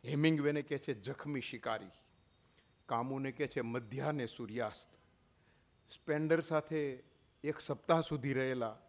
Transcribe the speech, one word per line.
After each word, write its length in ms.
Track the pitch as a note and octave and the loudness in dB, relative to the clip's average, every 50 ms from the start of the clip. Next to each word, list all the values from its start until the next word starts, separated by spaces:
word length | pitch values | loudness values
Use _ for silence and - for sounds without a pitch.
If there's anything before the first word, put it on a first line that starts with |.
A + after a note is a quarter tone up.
| - A#2+ | -4 0
હેમિંગવેને 540 | D3 D3 D3+ D#3+ D#3+ D3+ C#3+ D3 D3 D3 | 2 4 6 6 6 6 4 2 2 2
કહે 160 | C#3 - D3 C3+ | -2 -2 -4 -4
છે, 160 | - - C3 | -2 -4 -6
જખમી 460 | G#2+ G2 C3+ C#3 - - D3 D3 C3 | -4 -6 -8 -8 -8 -6 -4 -4 -4
શિકારી, 500 | A2+ - - A2+ - A2+ A2 G#2+ G2+ F#2 - - _ _ _ _ _ _ _ _ _ _ _ - _ _ _ _ _ | -4 -6 -10 -6 -4 -4 -4 -4 -6 -12 -18 -20 _ _ _ _ _ _ _ _ _ _ _ -20 _ _ _ _ _
કામુને 460 | - B2+ A#2 A#2+ C3 C3+ C3+ C3+ C3+ | -2 0 0 0 0 -2 -2 -2 -4
કહે 140 | B2+ - D3 | -2 -2 -2
છે, 140 | C3 - C#3 | 0 0 -2
મધ્યાહ્ને 640 | A#2+ A#2 A#2 B2+ A#2 G#2+ B2+ C3+ C#3 D3+ D3+ C#3+ B2 | -2 0 -2 -4 -4 -4 -6 -2 -2 0 0 0 -2
સૂર્યાસ્ત, 640 | A2+ - - A#2+ G#2 G#2+ A#2+ A#2 G#2+ - - - - - - _ _ _ _ _ _ _ _ _ _ _ _ _ _ _ _ _ - | -4 -4 -8 -10 -6 -4 -2 -4 -4 -4 -8 -18 -20 -20 -20 _ _ _ _ _ _ _ _ _ _ _ _ _ _ _ _ _ -20
સ્પેન્ડર 480 | - - _ - D3 D3+ D#3 D#3 D#3+ D#3+ | -20 -12 _ 0 2 2 4 4 4 4
સાથે 640 | E3 - D#3+ D#3 D3 - D#3+ D#3 D3 C#3 B2+ B2+ - - _ _ _ _ _ _ - | 4 2 0 0 2 2 -2 0 0 -2 -4 -8 -12 -20 _ _ _ _ _ _ -4
એક 160 | D3+ D3 - | -4 -4 -4
સપ્તાહ 400 | - - C#3 - - - E3 E3 | -4 -6 -6 -4 4 4 4 4
સુધી 320 | D#3 - D#3 C#3+ B2 C#3 | 6 0 -2 -2 0 0
રહેલા 460 | C3 C3 C3 C3 C3 B2+ A#2 A2 G#2+ - - | 2 2 2 2 0 0 -2 -2 -4 -8 -18